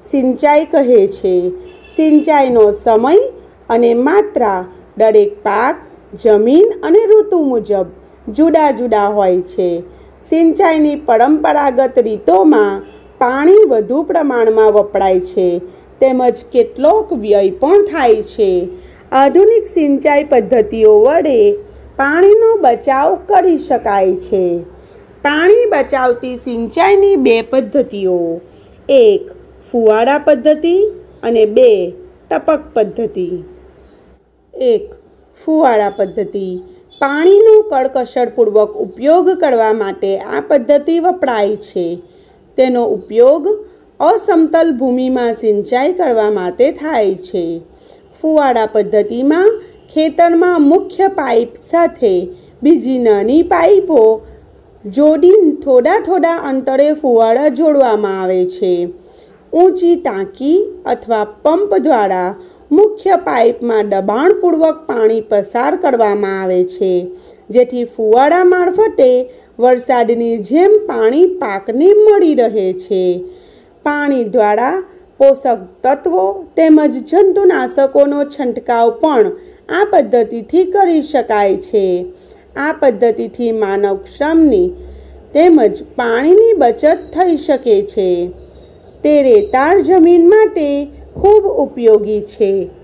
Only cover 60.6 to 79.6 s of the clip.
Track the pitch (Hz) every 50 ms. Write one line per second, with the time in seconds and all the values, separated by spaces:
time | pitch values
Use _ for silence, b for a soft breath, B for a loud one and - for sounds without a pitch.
60.6 | 427 415 - - - - 247 240 - 220 233 214 208 208 - - _ 294 320 359
61.6 | 415 403 403 381 254 - 302 226 208 196 190 185 180 180 208 196 B B B B
62.6 | B B 294 330 415 427 427 - - 381 381 - 370 - 285 247 226 233 - -
63.6 | 240 240 226 220 208 208 196 196 190 196 208 233 294 359 403 - 403 359 330 311
64.6 | 320 320 311 320 - - - 240 220 220 226 226 220 - 220 202 190 196 - 233
65.6 | 247 285 370 - - 294 262 233 226 208 202 208 202 190 196 190 190 185 185 180
66.6 | 180 180 185 - 202 190 180 180 180 180 B B B B B B B B 202 247
67.6 | 247 247 254 247 240 233 - - 220 214 214 240 269 294 339 359 370 359 359 359
68.6 | 359 359 359 381 427 453 - - 277 254 254 247 254 254 B B B B B -
69.6 | 226 247 254 247 247 - 269 247 233 220 240 233 233 233 226 226 202 185 233 311
70.6 | 359 403 427 427 427 - - 233 220 220 254 302 359 359 370 - - 226 196 196
71.6 | - - 214 254 302 381 415 415 427 427 415 403 381 320 302 247 233 220 208 214
72.6 | 190 185 185 185 - - 208 190 185 180 175 175 180 B B B B B B B
73.6 | B B B B _ 302 294 294 294 285 277 262 233 208 180 - 214 208 208 214
74.6 | 240 269 330 381 370 B B B B B B _ 277 277 269 269 - 269 233 202
75.6 | 185 180 - _ - - 277 - - 370 330 - 381 392 403 392 339 - _ -
76.6 | 330 320 311 302 302 285 240 254 233 - 320 349 415 392 339 - 403 359 - 269
77.6 | 254 247 - - 277 269 - 285 285 285 285 285 285 285 - - 285 247 226 240
78.6 | 240 - 240 233 233 233 233 - - 311 294 247 214 185 - B B B B B